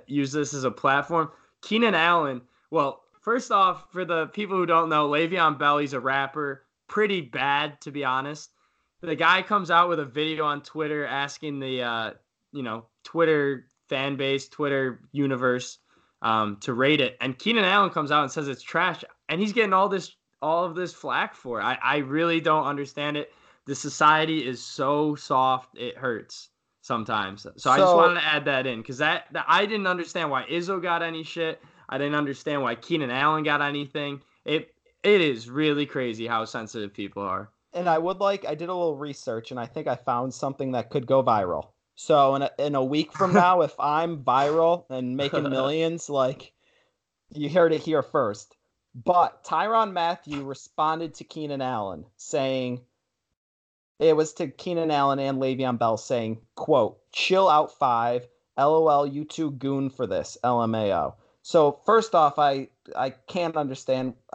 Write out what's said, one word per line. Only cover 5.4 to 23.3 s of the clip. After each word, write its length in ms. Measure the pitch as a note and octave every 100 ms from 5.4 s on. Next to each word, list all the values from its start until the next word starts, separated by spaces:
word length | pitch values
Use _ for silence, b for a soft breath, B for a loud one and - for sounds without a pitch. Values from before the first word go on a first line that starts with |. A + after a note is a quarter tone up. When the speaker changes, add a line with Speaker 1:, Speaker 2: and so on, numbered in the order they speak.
| D#3+ C#3
Speaker 1:
Bell, 180 | D3 D3
he's 120 | C#3+
a 80 | C3+
rapper. 640 | B2+ C3+ C3+ D3+ C#3+ C3+ _ _ -
Pretty 320 | - G#3+ F#3+
bad, 640 | C3 C3+ C#3 C#3+ D3+ C#3
to 100 | D3+
be 140 | C#3+ C3+
honest. 460 | C3 C#3 D3+ - _ _ _ _ _
The 140 | E3+ D3+
guy 260 | E3 F#3
comes 280 | F#3+ G#3 E3+
out 200 | E3+ F3
with 100 | D#3+
a 60 | C#3
video 400 | C3 D#3 D#3 D3+
on 160 | D3
Twitter 440 | - D#3 D3+ D3+ C#3
asking 540 | C3+ C#3 - D#3 C#3+
the, 240 | C3+ B2+
uh, 280 | A#2+ A#2 A2 - _ _ _
you 100 | C#3+
know, 220 | B2 A2+ A2 _
Twitter 640 | - E3 E3 D3+ C#3 C3 - _ -
fan 260 | C3 C#3 C#3
base, 320 | C3+ C3+ C3+
Twitter 540 | - C#3+ C#3 C3 A#2 -
universe, 680 | C#3 C#3 B2+ B2+ B2 - - _ _ _ _
um, 340 | A2+ A2 G#2+ G2+
to 120 | -
rate 280 | A#2 C3+ D3+
it. 160 | B2+ -
And 180 | B2+ C3
Keenan 280 | G#3 A#3 F#3
Allen 240 | G3+ F#3+
comes 220 | E3 C#3+
out 120 | D3+
and 80 | C#3
says 160 | D#3+ C#3+
it's 160 | B2+
trash, 400 | - E3 F3+ D#3+ - _ -
and 140 | D#3+
he's 100 | G#3+
getting 220 | A#3 G#3
all 160 | F#3+ G3
this, 260 | F#3+ D3 - _ _
all 220 | D3+ E3
of 120 | F3+ E3
this 180 | F3
flack 420 | - C#3+ C3 G#3 -
for 240 | B2+ A2+
it. 40 |
I, 140 | A2 B2+
I 140 | B2 D3
really 420 | C3 D3+ E3+ E3
don't 260 | D#3 D#3 C3+
understand 520 | C#3+ C#3 - D3 D3
it. 160 | D3